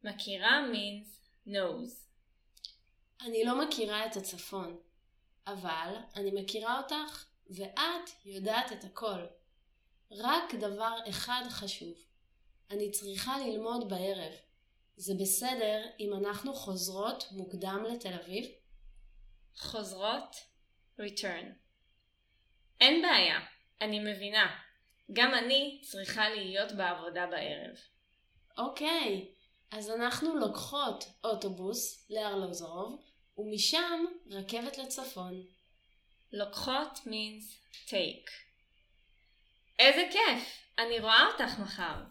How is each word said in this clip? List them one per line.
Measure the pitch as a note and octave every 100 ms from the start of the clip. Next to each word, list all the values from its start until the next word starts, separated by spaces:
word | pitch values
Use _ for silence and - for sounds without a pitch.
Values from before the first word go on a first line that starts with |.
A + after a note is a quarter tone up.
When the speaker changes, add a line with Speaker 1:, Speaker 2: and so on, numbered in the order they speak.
Speaker 1:
מכירה | G#3 G3+ - G3 G#3 C#4 C#4
means | G#3+ G3+ G3+ G#3 - _ _ -
knows. | G3+ F#3 A#3+ A#3+ - - _ _ _ _ - - - _ _ _ _
Speaker 2:
אני | B3 A3+
לא | A#3 B3+ D4+
מכירה | B3+ G#3+ G#3 A3
את | G3+
הצפון, | F#3+ F3 - G3 F3 E3+ - _ _ _ _ _ -
אבל | G3+ F3+ D#3+ E3+ G#3 A#3 G3+
אני | G3 G3
מכירה | G3 A3 A3 B3+
אותך, | C4+ D4+ D4+ - - _ -
ואת | F#3 G3 - D#4 F4 E4+ -
יודעת | G3 G3 G3 A3 B3
את | G3+
הכל. | F#3+ - A3+ F#3+ F3 - _ _ _ _ _ _ _
רק | G3+ A#3+ D#4+ E4+
דבר | A3 G3+ G3+ A3+ A3+ G#3+
אחד | F#3 - B3 B3
חשוב, | - G3+ - E3+ E3+ - _ _ _ _ - _
אני | G3+ G#3
צריכה | G3 G3+ G3 B3 C4+
ללמוד | C4 G#3+ A3 A#3+ A3
בערב. | F#3 F#3+ F#3+ E3 - - _ _ _ _ -
זה | G3 F#3+
בסדר | F#3+ - B3 B3+ G#3+ G#3+ A3 -
אם | G#3
אנחנו | G3 G3+ G3+ C4+
חוזרות | - - F#3+ F#3 F#3+ G#3+ - -
מוקדם | F#3+ F3+ F3+ F#3+ G3 A3
לתל | A#3 G3
אביב? | F3+ E3 F#3+ A#3+ - _ - - - - - - - - -
Speaker 1:
חוזרות, | - A#3 G3+ F#3 G3+ C4 - - - _ _ _ _ -
return. | G#3 G3+ G3 E3+ F3+ - _ _ _ _ _ _ _ _ _ _ _ _
אין | B3+ D#4+
בעיה, | F4 C4 F3 D#3 - - _ _
אני | G#3+ G#3+
מבינה. | G#3 G3+ G3+ G#3+ F#3+ - - _ _ _ _
גם | - B3
אני | B3+ A#3 C4+ C#4+ C4+
צריכה | - G3 F#3+ A3+ G#3+
להיות | A3 F#3+ F#3+ A3
בעבודה | G#3 F3+ F3 E3 F3 F3+
בערב. | E3+ D3 D3+ - - - _ _ _ _ _ _ -
Speaker 2:
אוקיי, | B3 C4+ D4+ E4 B3+ G3 F#3+ - _ _ _
אז | G#3+ G#3
אנחנו | A3+ A#3+ A#3+ D#4 D#4
לוקחות | A3 - - C#4+ C4+ G#3+ - -
אוטובוס | A3 G#3 G3+ F3+ F#3 A#3 - - -
לארלוזורוב, | G#3 G#3+ G3 F#3 E3+ E3 E3+ G#3+ - - _ _ -
ומשם | G#3+ G#3+ - D#4+ E4+ E4+ F4 F4 -
רכבת | G3 G3 A#3 A#3+ C#4
לצפון. | B3+ - B3+ - F3+ F#3 F#3 - _ _ _ _ _ _ _
Speaker 1:
לוקחות | G3+ G3+ - - C4 D4+ -
means | - G#3+ G#3+ G#3+ G#3+ - _ - -
take. | G3+ E3+ - - - - _ _ _ _ _ _ _ _ _ _ _ _ -
איזה | B3+ C#4+ F4
כיף! | F#4+ A4 A#3+ - - - -
אני | A#3 A#3
רואה | A3 A3+ D#4
אותך | A4+ A3 A3+
מחר. | G3 - F3 C#3+ -